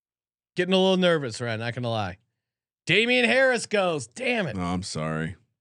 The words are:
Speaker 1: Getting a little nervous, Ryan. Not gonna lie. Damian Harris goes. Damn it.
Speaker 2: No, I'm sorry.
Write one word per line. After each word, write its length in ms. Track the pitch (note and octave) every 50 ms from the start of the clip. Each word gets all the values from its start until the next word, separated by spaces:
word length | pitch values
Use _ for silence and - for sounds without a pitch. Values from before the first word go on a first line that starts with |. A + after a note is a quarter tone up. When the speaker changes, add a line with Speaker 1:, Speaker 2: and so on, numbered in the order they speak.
| _ _ _ _ _ _ _ _ _ _ _
Speaker 1:
Getting 180 | - F3+ F3+ F#3+
a 40 |
little 200 | F#3 F#3+ F#3+ F#3+
nervous, 440 | F#3 F3+ F3 E3 D#3 C#3 A#2+ G#2+ -
Ryan. 200 | A#2+ A#2 A2 A2
Not 120 | A2+ A#2+ A2+
gonna 160 | B2+ B2 A#2
lie. 280 | A2+ G#2+ G2+ F2+ F2 - _ _ _ _ _ _ _ _ _ _ _ _ _
Damian 400 | - E3+ G#3 A#3 A#3+ B3 B3+ A#3+
Harris 400 | A3 A#3+ C4 C4+ C4 B3 A3 -
goes. 400 | - G#3+ G#3 F#3 F3 D#3+ D3 A#2+
Damn 380 | - _ - B3+ B3 B3 A3+ F#3
it. 80 | C3 G#2
Speaker 2:
No, 60 | F#2
I'm 220 | F2 F2 F2+ F2+ F#2
sorry. 520 | - - D#2+ D#2 D#2+ D#2+ D#2 D#2+ E2+ F2+ - _ _ _ _